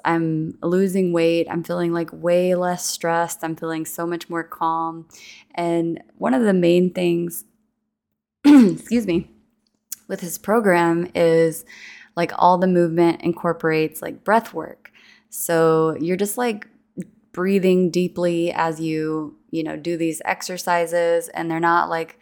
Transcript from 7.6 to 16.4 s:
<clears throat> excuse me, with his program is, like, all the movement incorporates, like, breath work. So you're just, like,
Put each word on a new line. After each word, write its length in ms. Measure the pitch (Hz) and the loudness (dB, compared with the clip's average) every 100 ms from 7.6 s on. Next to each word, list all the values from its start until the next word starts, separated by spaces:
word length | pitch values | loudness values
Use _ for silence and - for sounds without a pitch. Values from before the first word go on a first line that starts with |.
| _ _ _ | _ _ _
<clears throat> 500 | _ _ _ _ _ | _ _ _ _ _
excuse 640 | 294 285 202 160 - 233 202 | 8 10 8 4 -2 -2 0
me, 240 | 170 - _ _ _ _ _ _ - - | -2 -4 _ _ _ _ _ _ -18 -10
with 120 | 190 | -10
his 160 | 175 - | -10 -8
program 760 | - 233 208 175 170 170 175 | 0 2 4 4 4 0 -2
is, 500 | 175 165 165 165 156 - - - - - - | 2 4 4 2 0 -12 -20 -20 -20 -10 -4
like, 160 | 170 - | -4 2
all 220 | 180 180 | 4 4
the 80 | 185 | 4
movement 560 | 175 170 165 170 - | 2 2 2 2 2
incorporates, 800 | 175 170 175 165 160 156 156 - | -2 -2 -4 -2 0 0 -2 -4
like, 220 | 165 160 | -12 -8
breath 280 | - 226 226 | 0 0 0
work. 400 | 160 - - - _ _ _ _ | -8 -12 -14 -20 _ _ _ _
So 640 | - - 165 160 160 160 156 | -10 -2 2 4 4 2 -2
you're 200 | 165 185 | -4 -2
just, 180 | 202 | -2
like, 320 | 247 | -2